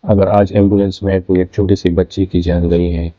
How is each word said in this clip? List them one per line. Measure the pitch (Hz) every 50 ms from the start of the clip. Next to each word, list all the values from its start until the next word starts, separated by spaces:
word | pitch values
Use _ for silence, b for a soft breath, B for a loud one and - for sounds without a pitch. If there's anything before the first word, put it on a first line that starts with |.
| -
اگر | 190 110 98 98
آج | 95 104 104 104 95 -
ایمبولینس | 104 101 98 101 101 101 98 92 - 101
میں | 98 95 95 92
کوئی | - 95 92
ایک | 90 90 -
چھوٹی | - 101 92 101
سی | 92 - 92
بچی | 85 98 92 - - - 95
کی | 90 - 87 85
جان | 85 87 87 85 85
گئی | 87 85 87 87 85
ہے | 85 85 82 -